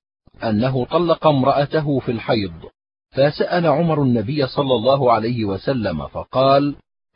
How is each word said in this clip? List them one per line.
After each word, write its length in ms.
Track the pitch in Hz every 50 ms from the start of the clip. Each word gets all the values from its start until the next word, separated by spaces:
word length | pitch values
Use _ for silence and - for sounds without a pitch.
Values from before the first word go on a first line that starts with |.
| _ _ _ _ _ _ _ - -
أنه 400 | 113 107 104 120 131 131 131 123
طلق 420 | - - 165 175 165 160 - -
امرأته 720 | 160 147 135 127 135 139 139 143 139 - 160 147 147 143 127
في 140 | - - 120
الحيض، 400 | 110 - - 139 113 101 92 82 80 - - - _ _ _ _ _ _ _
فسأل 560 | _ - 135 147 - - 202 202 175 180 170
عمر 360 | 160 135 147 170 165 156 147 143
النبي 440 | 131 120 117 104 104 151 151 135
صلى 280 | 127 - - 143 135 131
الله 380 | 117 107 127 139 139 139 123 117
عليه 320 | 110 107 117 123 120 110
وسلم 600 | 98 98 95 - - 139 127 107 98 85 76 69
فقال: 680 | 67 - - 87 - - 127 135 135 139 143 143 143 139 - _ _ _ _ _ _ _